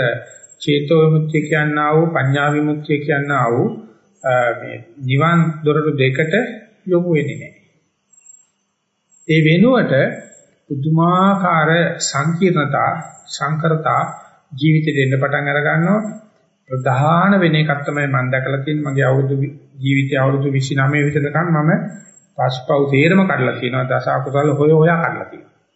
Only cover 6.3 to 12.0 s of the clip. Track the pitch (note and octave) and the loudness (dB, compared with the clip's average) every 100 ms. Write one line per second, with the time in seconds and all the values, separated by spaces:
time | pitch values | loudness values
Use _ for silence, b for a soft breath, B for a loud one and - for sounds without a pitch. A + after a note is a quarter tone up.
6.3 | G3 B3 - - _ F#3 F3 F3 D#3 - | 0 -2 -8 -20 _ -2 0 2 -2 -2
7.3 | - - - _ _ _ _ _ _ - | -8 -14 -20 _ _ _ _ _ _ -20
8.3 | - _ _ _ _ _ _ _ _ - | -20 _ _ _ _ _ _ _ _ -2
9.3 | D#3+ D#3 E3+ A#3 B3 - C3+ A2+ - - | 2 4 4 4 4 2 2 0 -4 -16
10.3 | - _ _ - C#3 D3+ D#3+ E3+ F3+ G3 | -20 _ _ -10 -6 0 2 2 4 2
11.3 | F#3+ F3+ D#3+ D3+ E3 D#3+ - | 2 0 0 2 2 0 -4